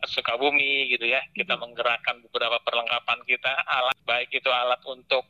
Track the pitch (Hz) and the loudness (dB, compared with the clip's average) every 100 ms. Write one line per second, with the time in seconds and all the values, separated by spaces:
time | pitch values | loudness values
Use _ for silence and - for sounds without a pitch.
0 | - - 117 120 143 143 139 139 131 120 | -4 -2 -2 0 2 2 0 0 0 -2
1 | 117 131 - - 101 120 120 120 120 117 | 0 0 -2 -8 -4 -4 -4 -4 0 0
2 | - 120 117 120 117 117 - 117 117 120 | -2 -6 -6 -2 0 0 0 -2 0 -2
3 | - 117 123 123 127 135 - 135 127 - | 0 -4 0 -2 0 -2 0 2 2 -2
4 | - 120 127 135 135 123 123 123 - 127 | 0 -2 0 -2 0 2 2 0 -4 -12
5 | - 135 - | 0 0 0